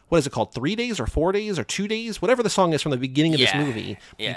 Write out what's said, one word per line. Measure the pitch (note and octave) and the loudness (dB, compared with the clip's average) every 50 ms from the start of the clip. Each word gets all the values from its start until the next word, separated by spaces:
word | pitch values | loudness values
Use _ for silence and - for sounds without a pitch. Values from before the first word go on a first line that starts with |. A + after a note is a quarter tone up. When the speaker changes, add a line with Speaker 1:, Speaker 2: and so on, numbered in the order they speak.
| _ _ | _ _
Speaker 1:
what | - E3+ | 2 2
is | C3+ C3+ | 2 2
it | |
called, | - B2 A2 - - | -2 -2 -4 -2 -4
three | - A#2 D3+ G#3 | -4 -2 -2 -2
days | A3 A#3+ B3 A3+ F3 | -2 -2 -4 -2 -4
or | A#2 - | -4 -2
four | - D3+ D3+ F3+ | 0 0 0 2
days | F#3+ G3+ G#3+ G#3+ G3+ D#3 | 0 0 -2 -2 -4 -4
or | A2+ | -4
two | - - - G3 G#3 | -4 -4 -4 -2 -2
days, | A3 A3 A3+ A#3 G3+ - | -2 -4 -4 -6 -6 -2
whatever | - F#3+ B3+ B3 A#3 | 2 2 2 4 2
the | G3 | 0
song | - - F#3+ E3+ D#3+ | 2 4 4 4 4
is | C#3 | 0
from | - E3 | 0 -2
the | C#3 B2 | -2 -2
beginning | B2+ C3 C3 C#3 D#3 E3 D#3+ | -2 -2 0 2 2 4 4
of | C#3+ | 4
this | B2 A2 G2 | 4 2 2
Speaker 2:
Yeah. | - D3 | 2 0
Speaker 1:
movie. | C#3+ A#2 G#2+ - F#2+ G#2 - - - - _ | 0 -2 -4 -6 -8 -10 -10 -14 -20 -14 _
Speaker 2:
Yeah, | A2 G#2 F2 | -6 -6 -6